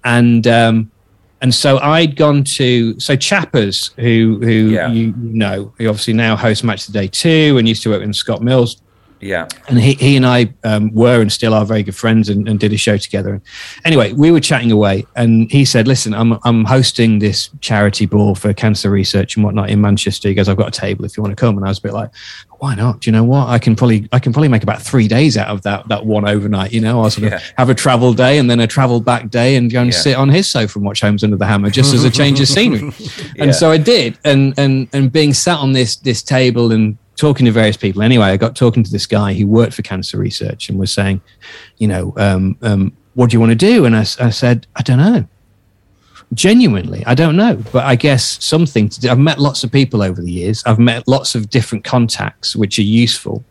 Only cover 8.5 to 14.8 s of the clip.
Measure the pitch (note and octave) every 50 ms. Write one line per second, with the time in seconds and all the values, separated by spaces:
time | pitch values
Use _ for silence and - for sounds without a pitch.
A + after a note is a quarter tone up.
8.5 | C3 C3 A#2+ A2+ - _ _ _ _ _ _ _ _ _ - G2 F#2+ E2+ E2 -
9.5 | - - _ - B2+ B2 G#2+ C3+ C#3 C#3 B2+ C3+ C#3 C3+ B2+ B2+ B2 B2 A#2+ G#2+
10.5 | - _ - A2+ G#2+ G#2+ G#2+ G#2+ A2 G#2+ A#2 B2 B2 A#2 A2 G2 - - - A2+
11.5 | A2 G#2+ G#2+ G2+ A2+ G#2+ G2 G2 G2 - - A2+ A2+ A2+ A2 G#2+ G2+ G2+ G2+ A2+
12.5 | G#2+ G2 G#2+ G#2 G#2+ G#2 - A#2 G#2 G2 - - - G2 F#2+ G2 G2+ G2 _ -
13.5 | - - - - - - - E3 D#3+ C3+ A2 G2 A#2 C#3+ D3 E3 E3+ D#3 - -
14.5 | D#3 A#2+ A#2+ A#2 A2 G#2